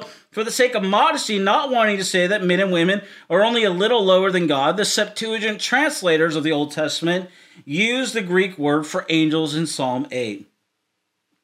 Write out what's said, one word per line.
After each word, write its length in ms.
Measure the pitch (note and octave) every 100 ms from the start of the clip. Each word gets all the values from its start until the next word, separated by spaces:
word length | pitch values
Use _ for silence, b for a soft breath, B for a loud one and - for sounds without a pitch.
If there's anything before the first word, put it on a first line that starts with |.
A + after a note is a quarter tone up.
| B B B
for 120 | -
the 60 | A3
sake 240 | - B3
of 80 | A#3+
modesty, 560 | F#3+ G3+ D4+ D4+ - G#3
not 320 | G3 A#3+ C#4+
wanting 280 | B3 G#3+ G3+
to 80 | F#3
say 200 | F#3+ F3+
that 180 | G#3
men 180 | F3+ F3+
and 100 | G3
women 320 | F3 E3+ G3+ B B B
are 140 | F3
only 200 | A3 A#3+
a 60 | G#3+
little 340 | F3 G#3+ A#3+
lower 280 | F#3+ F#3 F#3+
than 160 | F3+ E3+
God, 300 | C#3+ C#3+ F3+
the 80 | G3
Septuagint 720 | - G#3 - A3 A3 G#3+ G#3
translators 760 | - B3 D4+ - F3+ D#3 E3 D#3
of 80 |
the 100 | D3+
Old 180 | D3+ D3
Testament 580 | - D3+ - E3 F3+ F3+ B B B
use 500 | C#3+ D3+ A3 B3 B3
the 80 | A3+
Greek 340 | F#3 F3 F#3+ F3+
word 300 | D3 D3+ D3+
for 180 | F#3 -
angels 440 | D#3+ D#3 D#3 D#3
in 140 | D3+ D#3+
Psalm 400 | - C3 B2+ C#3
eight. 380 | B2+ A#2 G#2 - _ _ _ _ _ _ _ _ _